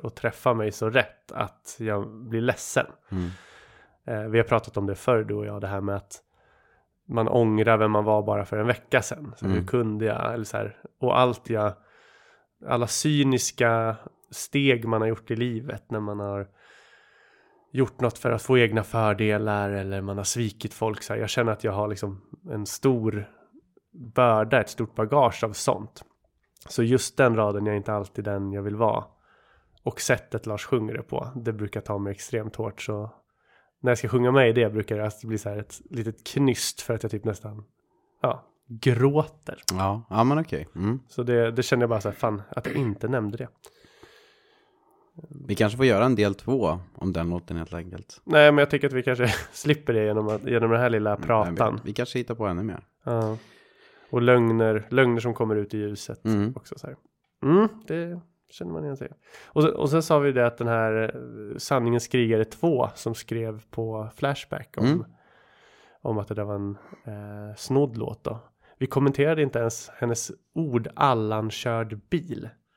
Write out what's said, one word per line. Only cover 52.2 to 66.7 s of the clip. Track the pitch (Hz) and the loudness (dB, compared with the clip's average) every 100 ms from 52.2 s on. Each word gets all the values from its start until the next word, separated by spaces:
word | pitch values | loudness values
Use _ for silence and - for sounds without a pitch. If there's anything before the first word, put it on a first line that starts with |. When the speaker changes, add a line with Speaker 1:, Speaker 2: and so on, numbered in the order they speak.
| 120 117 | -6 -4
Speaker 2:
på | 104 | -2
ännu | 87 | -2
mer. | 107 - _ _ | -4 -8 _ _
Speaker 1:
Ja. | - 117 110 110 - - _ _ - _ - | -4 -2 -2 -4 -12 -20 _ _ -20 _ -4
Och | 123 | 2
lögner, | 120 123 117 113 110 107 - | 6 8 6 4 2 2 0
lögner | 123 123 117 | 4 4 4
som | 117 | -2
kommer | 110 113 104 | -2 0 0
ut | 101 | -2
i | 107 | -6
ljuset | 104 101 - 110 110 | -6 -8 -10 -6 0
Speaker 2:
Mm. | 104 107 127 | 2 0 -4
Speaker 1:
också, | - - | -14 -16
så | - | -14
här. | 131 _ _ _ - | -18 _ _ _ -4
Mm, | 135 185 220 220 - | 4 6 4 0 -8
det | 165 170 175 - _ _ | -6 -6 -10 -16 _ _
känner | - 175 | -14 -10
man | 165 | -8
igen | 151 135 | -8 -8
sig. | 135 - _ - - | -12 -16 _ -20 -4
Och | 151 | 2
så, | 156 - | 2 2
och | 143 | 2
sen | 160 | 2
sa | 160 151 | 4 4
vi | 143 | 4
det | 127 120 | 4 2
att | 120 | 2
den | 120 | 0
här, | 113 113 110 110 123 | 0 2 0 -2 -6
eh, | 123 110 104 - | -12 -14 -12 -10
Sanningens | - 135 117 117 - | -2 0 2 0 0
krigare | 127 113 110 110 | 0 4 2 0
två | - 170 131 123 - | 0 0 2 0 -2
som | 117 113 | -8 -8
skrev | - 113 113 110 - | -8 -6 -6 -10 -12
på | - 110 110 107 - | -8 -6 -6 -10 -4
Flashback | 139 139 - - - - | -4 -4 -8 -10 -8 0
om, | 120 | 2
Speaker 2:
Mm. | 147 - _ _ _ _ _ _ _ _ _ | 2 -2 _ _ _ _ _ _ _ _ _
Speaker 1:
om | - 107 | -4 -4
att | 101 | -4
det | 107 | -6
där | |
var | 101 101 | -6 -4
en, | 101 | -6